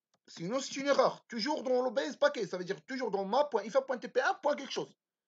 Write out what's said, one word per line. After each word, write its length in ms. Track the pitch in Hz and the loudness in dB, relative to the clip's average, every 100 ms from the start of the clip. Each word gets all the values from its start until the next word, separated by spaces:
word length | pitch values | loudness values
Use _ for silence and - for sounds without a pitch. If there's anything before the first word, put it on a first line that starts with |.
| _ _ _ | _ _ _
Sinon, 320 | - 165 254 | -10 -4 -4
c'est 160 | 262 - | -4 -4
une 100 | 277 | 2
erreur. 380 | 269 226 - _ | 4 4 2 _
Toujours 360 | 233 220 311 | -4 -2 -2
dans 200 | 240 247 | 0 0
le 80 | 254 | 2
base 260 | 226 311 247 | 0 -2 2
paquet, 300 | 285 277 196 | 2 4 -2
ça 120 | 185 | -4
veut 60 | |
dire 180 | 180 190 | -6 -8
toujours 260 | - 262 247 | -6 -6 -2
dans 140 | 196 | -2
ma 200 | 196 240 | 0 2
point 180 | 294 226 | 2 0
I 80 | 208 | 0
F 60 | 277 | 0
A 60 | |
point 160 | 269 247 | 0 -4
T 100 | 226 | -2
P 120 | 240 | 0
un 140 | 277 | 0
point 200 | 381 320 | 0 0
quelque 180 | 254 269 | -2 -4
chose. 220 | - 143 _ _ _ | -6 -8 _ _ _